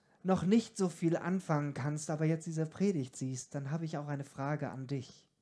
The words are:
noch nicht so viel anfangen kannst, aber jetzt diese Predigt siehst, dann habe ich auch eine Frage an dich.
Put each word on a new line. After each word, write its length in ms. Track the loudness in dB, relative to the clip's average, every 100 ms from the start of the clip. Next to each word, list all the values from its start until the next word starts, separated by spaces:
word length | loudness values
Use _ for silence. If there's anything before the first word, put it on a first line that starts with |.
| _ _
noch 200 | 2 2
nicht 340 | 6 4 4 0
so 100 | 0
viel 300 | 2 2 2
anfangen 560 | 2 -2 2 2 0
kannst, 360 | -2 -2 -2 -2
aber 160 | 0 2
jetzt 220 | 2 -2
diese 180 | -2 -2
Predigt 500 | 0 2 2 -2 -4
siehst, 400 | -6 -6 -8 -8
dann 160 | -4
habe 140 | -4 -4
ich 120 | -4
auch 100 | -4
eine 160 | -6
Frage 460 | -6 -6 -2 -2 -4
an 180 | -6 -6
dich. 400 | -6 -6 -16 _ _